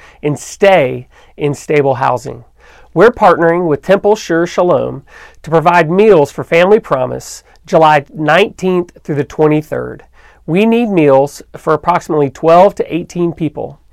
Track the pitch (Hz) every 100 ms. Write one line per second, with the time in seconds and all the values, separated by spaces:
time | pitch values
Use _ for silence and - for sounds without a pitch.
0 | - _ 151 139 - - 196 180 127 127
1 | - _ _ - 147 143 - 147 139 123
2 | 131 123 131 120 - _ _ - _ 160
3 | 226 - 202 147 165 170 175 151 - 196
4 | 202 208 - 165 170 - 180 131 123 131
5 | - - - - - 160 170 175 156 185
6 | 220 170 143 - - 170 180 220 - 135
7 | 127 127 - - - _ - 170 156 151
8 | 135 - 151 170 220 - 185 180 175 -
9 | - 143 147 - 156 151 151 127 123 -
10 | - _ _ _ - 175 220 233 226 180
11 | 143 135 139 - - - 160 151 175 170
12 | - 151 139 - 160 170 196 - - 160
13 | 165 175 170 160 151 135 123 139 _